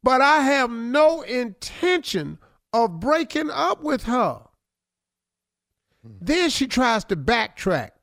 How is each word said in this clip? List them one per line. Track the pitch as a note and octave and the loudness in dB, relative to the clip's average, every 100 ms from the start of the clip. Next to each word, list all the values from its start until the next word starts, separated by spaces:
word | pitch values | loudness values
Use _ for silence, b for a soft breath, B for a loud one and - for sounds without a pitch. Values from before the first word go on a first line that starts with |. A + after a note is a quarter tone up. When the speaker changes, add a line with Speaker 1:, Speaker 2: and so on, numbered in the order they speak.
Speaker 1:
But | B3+ B3+ | 2 4
I | C#4 D#4 | 4 4
have | C4+ C#4 B3 | 4 2 0
no | A#3 A#3 C#4 D#4 E4 | -4 -2 4 4 2
intention | C4 B3 A#3+ F#3+ - - F4 F4+ - F#3 D3 D#3 b b _ | -4 -4 -4 -8 -16 -4 0 0 -2 -6 -6 -12 b b _
of | A#3 A3+ E3 | 0 0 -2
breaking | A3+ D#4 D#4 D4 D4+ | 0 0 0 -4 -4
up | - E4 G4+ | -2 -2 -2
with | D4+ C4 | -2 -4
her. | - B3 F#3+ A2 - _ _ _ _ _ _ _ _ _ _ _ _ _ _ _ | -2 0 0 -4 -16 _ _ _ _ _ _ _ _ _ _ _ _ _ _ _
Speaker 2:
Hmm. | A2+ G2+ | -20 -10
Speaker 1:
Then | F3+ E4 E4+ | -2 2 2
she | - C4 | 0 -2
tries | - B3+ A3 - | 2 2 2 -2
to | E3+ | -4
backtrack. | C3+ A#3+ A3 - F#3+ D#3+ G#2+ _ | 0 0 -2 -4 -2 -2 -4 _